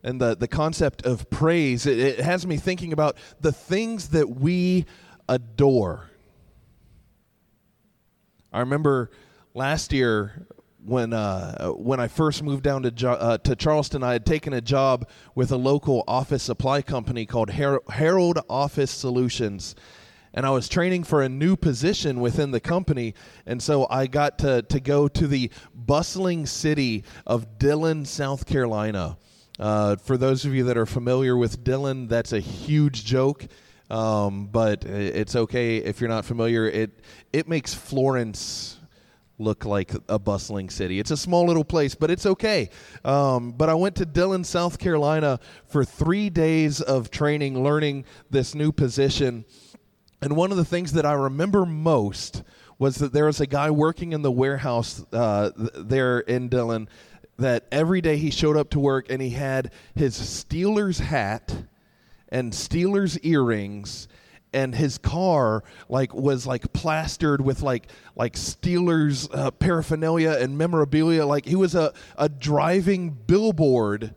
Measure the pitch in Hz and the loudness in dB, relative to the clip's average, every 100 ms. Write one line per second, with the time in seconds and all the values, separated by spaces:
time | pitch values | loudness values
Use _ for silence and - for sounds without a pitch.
0 | 127 127 120 107 120 - 156 156 151 - | -8 -2 0 0 -2 0 -2 0 -2 0
1 | 123 120 - - 160 170 143 120 143 117 | -4 -4 -4 0 2 4 2 0 0 2
2 | 135 113 143 180 180 180 190 180 175 156 | 2 0 0 0 -2 -4 -2 -4 -4 0
3 | 151 - - - 156 143 - 185 226 220 | 0 0 -16 -2 -2 -2 -2 -2 -2 -6
4 | 143 156 135 123 147 180 180 180 - - | 0 0 2 0 0 2 2 2 0 -12
5 | - - - 127 117 110 139 127 95 - | -20 -16 -4 -4 -2 2 4 4 0 -4
6 | - _ _ _ _ _ _ _ _ - | -12 _ _ _ _ _ _ _ _ -20
7 | _ _ _ _ _ _ _ _ _ _ | _ _ _ _ _ _ _ _ _ _
8 | _ _ _ _ _ 107 123 147 147 135 | _ _ _ _ _ -6 -2 2 2 2
9 | 113 - - _ _ 123 135 156 - 143 | -2 -10 -20 _ _ -6 -2 -2 -2 2
10 | 120 107 101 156 180 - _ _ 101 123 | 4 2 -2 -10 -20 -20 _ _ -4 -2
11 | 117 113 104 95 90 - 87 - 117 131 | 0 -2 -2 -4 -6 -6 -6 -4 -2 -2
12 | 120 - 156 151 147 139 143 135 127 117 | -2 0 0 0 -4 -2 -2 0 -4 -2
13 | 127 123 117 113 123 123 156 151 143 143 | -2 0 0 0 0 0 2 0 0 -4
14 | 123 123 - 151 151 127 113 135 135 123 | -2 0 0 0 -2 -6 0 2 2 0
15 | 120 - - - 123 131 127 143 - 127 | -4 -16 -10 -2 0 2 2 2 2 0
16 | - 123 131 135 - 117 131 143 - 135 | 0 -2 0 -4 -2 -4 0 -2 -2 -6
17 | 110 120 110 123 107 107 139 139 - 101 | -4 -6 -4 -2 -2 0 0 0 -2 0
18 | 160 185 175 165 - 127 143 - 135 - | 2 4 4 0 -2 -4 -2 -2 -2 -2
19 | 131 123 127 - 110 98 - - - - | -2 0 0 0 -4 -4 -14 -16 -20 -20
20 | - - _ - 135 131 - 175 175 180 | -20 -20 _ -4 0 0 0 0 0 0
21 | 160 151 135 131 160 190 165 120 156 202 | 2 2 2 0 0 2 0 0 0 0
22 | 151 123 120 117 143 120 - 175 180 135 | -2 0 0 0 0 -2 0 -2 0 -2
23 | 113 - - - - 120 131 143 131 131 | -4 -8 -20 -20 -8 -6 0 2 2 0
24 | 135 143 147 - 143 123 110 143 131 143 | 0 0 0 0 2 2 0 -2 2 2
25 | 143 - 156 139 120 - - - 113 147 | 2 2 0 0 -2 -6 -20 -8 0 0
26 | 175 185 185 170 143 - 156 147 131 110 | 0 -2 -2 -2 -4 -2 0 0 0 -2
27 | - - - 143 110 - 139 151 160 156 | -8 -16 -2 -2 -4 0 2 2 0 -2
28 | 139 - 139 139 - 139 120 107 107 101 | -6 -6 -4 -6 -2 0 0 -2 -2 -2
29 | 80 82 _ _ _ - 104 107 104 101 | -4 -8 _ _ _ -6 -2 2 2 0
30 | - 127 131 131 143 131 123 117 110 135 | 0 0 2 0 0 0 2 2 0 -2
31 | 120 127 131 123 117 - 135 135 139 131 | 0 2 2 2 0 -2 -2 -2 -2 -6
32 | 117 117 110 110 98 95 - 151 147 120 | -2 -2 0 -4 -4 -10 0 2 2 0
33 | 107 131 135 143 - - _ - _ 110 | -2 2 2 -2 -12 -18 _ -20 _ -2
34 | 110 107 101 98 101 113 110 104 - 101 | 0 2 0 -2 -2 2 2 0 -4 -4
35 | 98 - 107 123 110 123 117 110 - 101 | -2 -2 0 0 0 0 0 -2 -4 -4
36 | 117 113 98 117 113 117 110 95 110 - | -2 -2 -4 -2 2 2 2 0 -4 -6
37 | - - _ 151 156 165 - - - 139 | -20 -20 _ -4 -2 -4 -4 -12 -4 0
38 | 135 127 113 101 - - - - - _ | 2 2 -2 -6 -10 -10 -12 -16 -20 _
39 | _ _ _ - 110 107 107 101 92 - | _ _ _ -4 -2 -2 -2 -2 -2 -6
40 | - 107 101 101 - 101 92 - 92 92 | -2 -2 0 -4 -4 -8 -8 -6 -4 -2
41 | 104 151 - 175 175 165 147 165 143 - | -2 -4 0 2 4 2 2 0 0 0
42 | 156 180 202 190 220 202 104 - - - | 0 2 0 0 0 0 -2 -10 -20 -8
43 | - 139 139 127 120 120 160 160 190 190 | 0 2 2 0 -2 0 2 2 0 -2
44 | 175 143 185 190 175 180 175 - 185 156 | -2 0 0 0 -2 -2 -2 -2 0 2
45 | 147 156 151 127 - - _ 147 123 - | 2 2 2 0 -6 -20 _ 0 0 0
46 | 151 196 208 170 160 160 156 139 - 135 | 0 0 0 2 2 4 2 -2 0 0
47 | 110 - 147 151 139 131 139 151 151 139 | -2 -2 0 0 -2 0 2 2 0 -4
48 | 131 - _ 135 127 151 151 - 135 139 | -10 -20 _ -2 0 0 0 2 0 2
49 | 139 135 135 120 - - - - _ _ | 2 2 -2 -2 -16 -20 -20 -20 _ _
50 | _ _ 143 151 185 196 160 175 175 156 | _ _ -2 0 2 2 0 0 0 0
51 | 147 143 135 139 185 202 180 156 160 143 | 2 2 0 0 2 2 2 0 2 2
52 | 101 - - - - - - _ 135 131 | 0 -4 -10 -12 -14 -20 -20 _ -2 0
53 | 143 143 151 147 139 139 151 147 156 165 | 0 4 2 2 -2 0 2 2 2 0
54 | 170 156 143 123 135 139 135 120 110 - | -6 -2 0 2 0 0 -2 -2 -2 -8
55 | - 117 113 104 104 - 113 71 101 131 | -6 0 2 2 0 -2 -6 -6 -2 0
56 | 127 123 110 123 123 123 117 113 107 - | 2 0 0 -2 0 -2 0 -4 -6 -18
57 | - - - - 127 117 - 139 165 185 | -20 -20 -20 -2 0 0 0 0 2 2
58 | 165 147 151 - 156 151 143 151 139 135 | 2 0 -2 0 2 2 2 2 2 2
59 | 127 131 131 123 139 131 127 - - - | -2 -4 -4 -4 -2 -2 -4 -10 -12 -2
60 | 139 - 110 - - 156 196 214 202 170 | 0 -2 -8 -10 -8 -2 0 2 0 -2
61 | - 147 101 113 - 85 - _ _ _ | -2 -2 -2 -4 -8 -10 -12 _ _ _
62 | _ - _ 131 120 95 - 165 185 202 | _ -20 _ -4 -4 -8 -4 0 2 2
63 | 190 160 156 156 123 110 101 104 98 - | 0 -2 2 4 4 2 -2 -10 -12 -14
64 | - - _ - _ 135 131 120 147 - | -18 -20 _ -20 _ -2 -2 0 -2 -2
65 | - 165 185 156 117 110 - - - 127 | -4 0 2 2 2 0 -4 -20 -4 -2
66 | 131 - 139 131 131 127 - - 160 156 | -2 0 0 0 -2 -6 -4 -4 -2 -2
67 | 160 - 156 139 135 131 143 123 - - | -4 -2 0 2 0 0 -2 -2 -6 -20
68 | - - 117 - - - 175 175 175 165 | -16 -4 -4 -4 -10 -4 -2 2 2 2
69 | 151 135 156 143 139 - 175 170 156 156 | 2 0 -4 -4 -4 0 2 2 0 -2
70 | 160 165 160 147 127 139 170 165 143 151 | 0 2 2 2 0 0 0 2 2 4
71 | 160 165 143 147 - 185 185 180 156 - | 4 4 2 0 2 2 4 2 0 -2
72 | - - 147 139 143 147 156 190 180 185 | -18 -2 -2 0 0 2 4 4 2 0
73 | 170 131 110 185 220 160 151 123 107 104 | -2 -6 2 4 4 4 4 4 2 -2
74 | 110 | -6